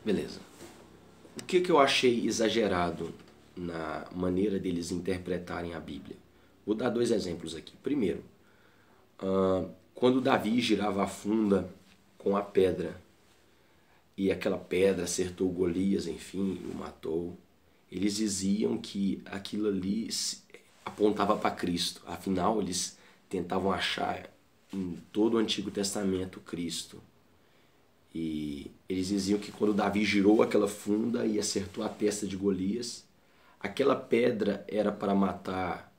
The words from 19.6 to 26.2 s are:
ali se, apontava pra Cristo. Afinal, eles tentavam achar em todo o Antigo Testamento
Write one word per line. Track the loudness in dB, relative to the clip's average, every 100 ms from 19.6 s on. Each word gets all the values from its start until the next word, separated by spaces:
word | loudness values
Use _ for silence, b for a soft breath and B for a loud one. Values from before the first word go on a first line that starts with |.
| -2
ali | -2 -2 -2 -4
se, | -4 -4 -8 _ -20 _ -14
apontava | -14 2 2 4 2 2
pra | 0
Cristo. | -2 -2 -2 -2 -6 -12
Afinal, | -8 -2 0 2 0
eles | -2 -4 -6 B B B B
tentavam | -6 -2 -2 0
achar | 0 -2 -2 -2 -4 -8 _ _ _ _ -6
em | -6 -6 -6
todo | 2 4 4
o |
Antigo | 2 -2 -4
Testamento | -4 -4 -2 0 -2